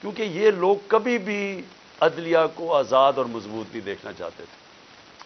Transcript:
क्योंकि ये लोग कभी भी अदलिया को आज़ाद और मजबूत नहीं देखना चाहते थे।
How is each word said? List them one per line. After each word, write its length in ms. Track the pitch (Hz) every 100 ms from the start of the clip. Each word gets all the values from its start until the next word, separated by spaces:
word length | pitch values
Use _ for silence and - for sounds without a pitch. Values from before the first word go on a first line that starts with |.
क्योंकि 220 | 202 208
ये 280 | 214 165 214
लोग 400 | 190 180 202 -
कभी 280 | 220 220 240
भी 460 | 190 202 202 190 180 - - -
अदलिया 440 | 160 165 165 165 160
को 240 | - 165
आज़ाद 480 | 151 123 131 139 135
और 80 | 123
मजबूत 400 | 113 104 110 104
नहीं 100 | 113
देखना 300 | 98 98 107
चाहते 300 | 92 85 -
थे। 200 | 85 - - - - - - -